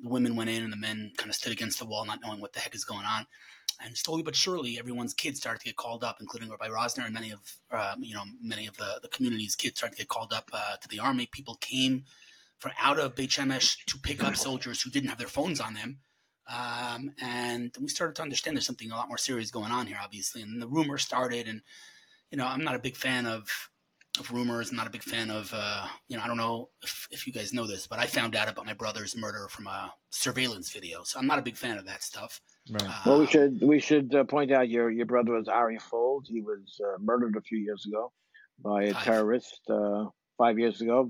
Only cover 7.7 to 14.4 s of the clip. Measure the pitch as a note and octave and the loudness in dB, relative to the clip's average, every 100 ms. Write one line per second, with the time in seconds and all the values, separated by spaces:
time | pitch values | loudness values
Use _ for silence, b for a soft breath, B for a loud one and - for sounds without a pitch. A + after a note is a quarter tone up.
7.7 | A#2 G2 G2+ A#2 G#2 G2+ B2 A#2 G#2+ G#2+ | -2 -2 -4 -8 -8 -10 -10 -8 -6 -6
8.7 | - G#2 - - - B2+ A2 G#2 - A#2+ | -6 -6 -6 -6 -2 0 0 -2 -2 -2
9.7 | - A2+ - G#2+ A#2 A2+ A2+ - G#2+ G#2 | -2 -4 -4 -4 -4 -4 -6 -4 -6 -4
10.7 | G2 - G#2+ B2 B2+ A#2+ - C#3 A2+ - | -6 -8 -2 0 0 -2 -8 -12 -10 -4
11.7 | C3 C3 C3 C3+ b b b b _ - | 2 4 2 -2 b b b b _ -8
12.7 | - - D3 C#3 - C3 - C3+ C3 - | 2 4 4 2 -2 0 2 2 4 2
13.7 | - - - - D3 A2+ G2 | 2 -2 -4 -4 0 0 0